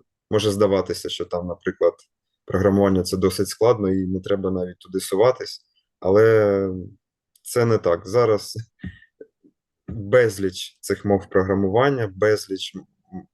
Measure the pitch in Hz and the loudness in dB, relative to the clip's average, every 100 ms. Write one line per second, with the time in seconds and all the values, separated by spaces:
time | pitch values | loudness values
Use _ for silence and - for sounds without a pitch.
0 | _ _ - 104 104 101 101 95 87 85 | _ _ -4 -2 0 2 2 2 -2 -6
1 | 87 - 85 87 87 85 92 - 85 - | -8 -8 -8 -8 -8 -8 -8 0 0 0
2 | _ _ _ _ - 92 95 101 98 95 | _ _ _ _ -6 0 2 4 4 2
3 | 87 92 92 - 95 - 113 113 95 95 | 0 0 0 0 -4 2 2 2 0 -2
4 | 92 92 95 98 95 95 90 90 - 92 | -2 -4 -4 -2 -2 -4 -6 -10 -10 -8
5 | - 95 123 - - - _ _ _ _ | -2 2 2 2 -6 -16 _ _ _ _
6 | 90 101 110 110 104 98 95 92 95 - | 2 4 6 6 4 2 -2 -6 -12 -18
7 | _ _ _ _ - 123 117 107 87 85 | _ _ _ _ -6 0 2 2 2 -2
8 | 92 120 113 104 - 113 - _ 90 - | 0 2 2 2 -4 -14 -14 _ -16 -16
9 | _ - - _ _ _ _ _ - 117 | _ -20 -20 _ _ _ _ _ -14 -12
10 | 101 123 113 98 95 - - _ - 98 | 0 2 2 0 -4 -4 -14 _ -6 -4
11 | 104 98 - 98 95 98 98 110 139 131 | 0 0 0 0 0 0 0 2 2 0
12 | 104 92 107 104 - 95 - 92 - _ | -4 0 0 0 -4 -10 -10 -14 -18 _
13 | _ 92 - | _ -18 -18